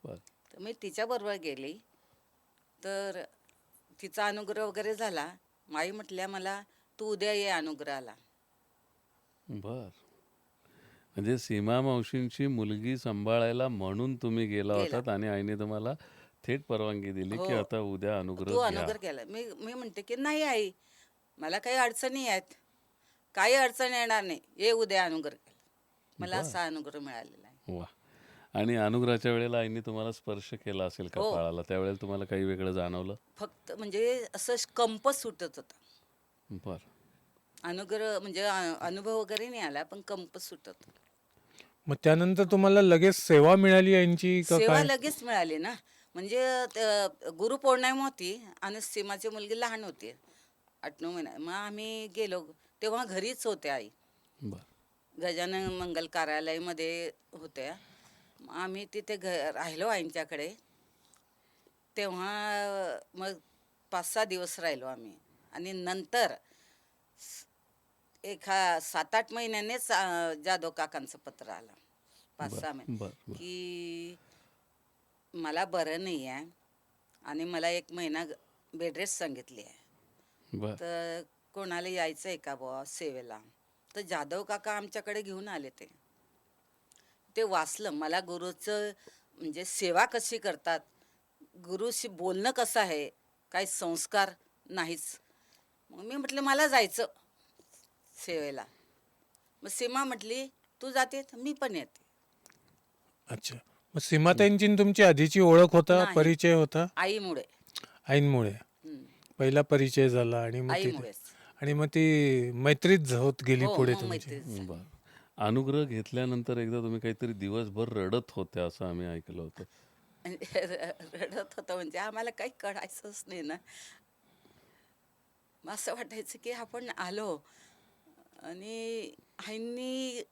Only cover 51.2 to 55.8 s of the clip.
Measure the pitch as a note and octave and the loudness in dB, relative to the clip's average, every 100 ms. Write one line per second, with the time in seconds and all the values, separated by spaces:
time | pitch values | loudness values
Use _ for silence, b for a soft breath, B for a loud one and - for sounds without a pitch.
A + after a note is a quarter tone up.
51.2 | D3 A2+ D#3+ F#3+ G#3 G#3 A3 A3 A3 F3+ | -10 -10 -8 -8 -8 -8 -8 -10 -10 -6
52.2 | G#3+ F3+ D3+ - _ _ G#3+ A3+ A#3+ F#3 | -4 -4 -8 -20 _ _ -2 -2 -2 -4
53.2 | G#3+ B3+ A#3 G3+ D3+ C3+ G#2+ _ _ _ | -4 -2 -2 -2 -2 -4 -6 _ _ _
54.2 | _ _ A#2 F#2 - _ _ _ _ - | _ _ -10 -10 -16 _ _ _ _ -8
55.2 | F3 E3+ F3+ F#3+ F#3+ F#3 | -6 -4 -4 -2 -4 -4